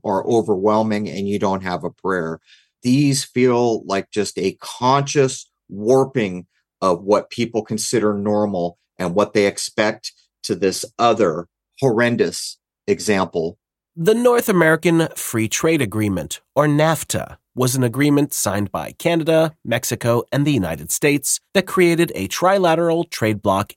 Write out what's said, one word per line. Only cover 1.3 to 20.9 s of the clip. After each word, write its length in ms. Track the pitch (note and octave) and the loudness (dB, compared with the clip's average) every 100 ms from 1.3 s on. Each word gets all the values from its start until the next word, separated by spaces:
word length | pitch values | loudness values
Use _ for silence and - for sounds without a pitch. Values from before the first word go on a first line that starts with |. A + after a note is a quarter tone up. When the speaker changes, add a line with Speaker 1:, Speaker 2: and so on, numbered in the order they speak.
| G2+ | -2
Speaker 1:
don't 240 | G2 F#2+ | -2 -2
have 200 | F#2+ F2 | -4 -6
a 60 | E2+ | -8
prayer. 500 | - F#2 F#2 E2 D#2+ _ _ _ _ | -8 -4 -2 -4 -8 _ _ _ _
These 400 | B2 C3+ C#3+ C#3 | 2 4 4 0
feel 600 | - B2+ B2+ A#2+ A#2+ A2 E2+ | -2 2 2 4 2 0 -2
like 260 | G2 - | -6 -4
just 260 | G#2+ G2 - | -4 -4 -2
a 200 | F#2+ - | -4 -4
conscious 920 | - - B2 C#3 C#3 D3+ C3+ C3 - _ _ | -10 -2 2 2 2 2 0 -2 -14 _ _
warping 800 | G2 G#2+ C3 C3+ B2+ G2+ F2+ F2 _ _ _ | -4 2 4 2 0 -4 -6 -12 _ _ _
of 200 | F#2+ F2 | 0 0
what 280 | G2 - - | 2 2 0
people 340 | - A#2 A2+ | -4 -4 -4
consider 500 | G#2+ G#2+ - A#2 G#2 | -4 -6 -2 0 0
normal 640 | G2+ G2+ G#2 G#2+ F#2 F2 - _ - | 0 0 0 0 -2 -4 -6 _ -8
and 180 | F2+ F2+ | -2 0
what 180 | G#2 | 0
they 140 | G#2+ G2+ | 2 2
expect 640 | - - - G#2+ A2+ - - _ _ | 0 -4 -2 -2 -2 -12 -18 _ _
to 120 | - F#2 | -6 -2
this 300 | F#2+ F2+ - - | -2 -2 -8 0
other 480 | A#2 A2+ F#2+ F2+ E2+ _ _ - | 2 4 2 0 -8 _ _ -2
horrendous 800 | C3+ A2 A#2+ A2+ F2 - - - _ _ - | 0 2 2 2 -2 -2 -12 -14 _ _ -4
example. 720 | F#2+ G#2+ G2 F#2 F2 E2 - _ _ _ E3 | -2 0 0 0 -2 -4 -8 _ _ _ -2
Speaker 2:
The 200 | E3 A3+ | 0 2
North 340 | A#3+ A#3+ - | 2 0 2
American 580 | F3 D#3+ D#3+ F3 E3 D#3+ - | 2 4 2 2 2 0 -4
Free 320 | - A2+ A2 | -6 -4 -2
Trade 340 | - D#3+ E3 | -2 0 0
Agreement, 600 | A2 G#2+ G#2 F#2 D2+ - _ - | -2 -2 -2 -2 -6 -12 _ 0
or 120 | D3+ | 2
nafta, 720 | D3 D#3 D3+ - G2 - - _ | 2 2 0 -4 -6 -6 -14 _
was 220 | - B2+ C3 | -2 0 2
an 80 | |
agreement 500 | B2 A#2+ D3 C#3+ C#3+ | 0 2 2 2 0
signed 380 | - - G2 G2+ | -2 -2 -2 -4
by 220 | E2+ D2 | -6 -8
Canada, 640 | - E3+ E3+ D#3 D#3+ D#3+ - - | -4 0 0 2 2 0 -4 -4
Mexico, 580 | A#2+ - A#2 A#2 A#2+ - | -4 -2 -2 0 0 0
and 140 | C3 C#3+ | 0 0
the 80 | |
United 380 | C3+ E2+ E2 E2+ | 0 -2 -6 -8